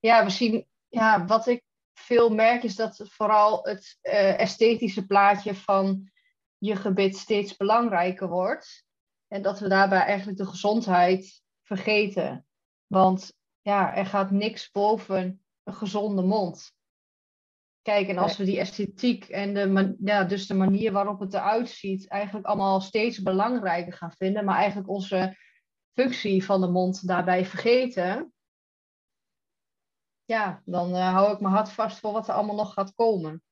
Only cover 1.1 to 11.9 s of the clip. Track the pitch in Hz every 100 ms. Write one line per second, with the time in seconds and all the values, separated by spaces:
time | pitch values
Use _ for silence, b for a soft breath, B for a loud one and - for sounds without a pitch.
1.1 | 208 180 220 226 247 _ _ _ _ -
2.1 | 240 233 214 220 247 240 190 220 - 202
3.1 | _ 208 214 208 214 - 185 - - -
4.1 | 208 196 196 190 - 226 226 226 196 190
5.1 | 202 202 202 208 196 - 196 196 196 -
6.1 | b b b _ _ 202 202 202 190 196
7.1 | 190 - 208 196 - 196 226 240 185 180
8.1 | 190 185 175 190 277 - - _ _ _
9.1 | _ _ 202 196 196 202 190 196 190 -
10.1 | 202 196 190 190 - 208 220 226 180 180
11.1 | 190 190 _ _ _ _ 190 214